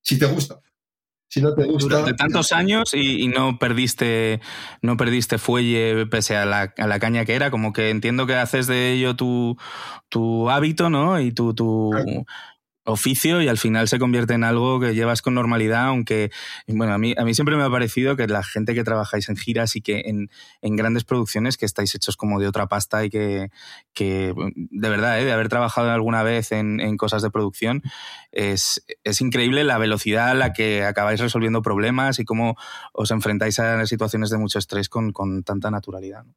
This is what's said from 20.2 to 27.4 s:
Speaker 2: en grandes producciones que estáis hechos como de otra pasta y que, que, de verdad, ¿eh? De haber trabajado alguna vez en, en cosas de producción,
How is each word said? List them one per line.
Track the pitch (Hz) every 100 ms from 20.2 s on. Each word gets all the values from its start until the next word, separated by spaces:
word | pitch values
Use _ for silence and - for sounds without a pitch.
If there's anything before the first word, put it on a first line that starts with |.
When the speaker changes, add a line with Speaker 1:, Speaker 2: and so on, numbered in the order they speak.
| 101 - - _
Speaker 2:
en | 107
grandes | 107 110 117
producciones | 113 127 110 107 117 127
que | 107
estáis | - 101
hechos | 104 - 101
como | 107 101
de | 101
otra | 98 98
pasta | 101 101 107
y | 107
que, | 107 104 98 98 - - - _
que, | - 98 95 95 87 95
de | - 85 95 110
verdad, | 104 113 113
¿eh? | 131
De |
haber | 113 110
trabajado | 120 120 - 120
alguna | 117 110 113
vez | 110 117 110
en, | 110 107 107
en | 107 107
cosas | 107 107
de | 107
producción, | 110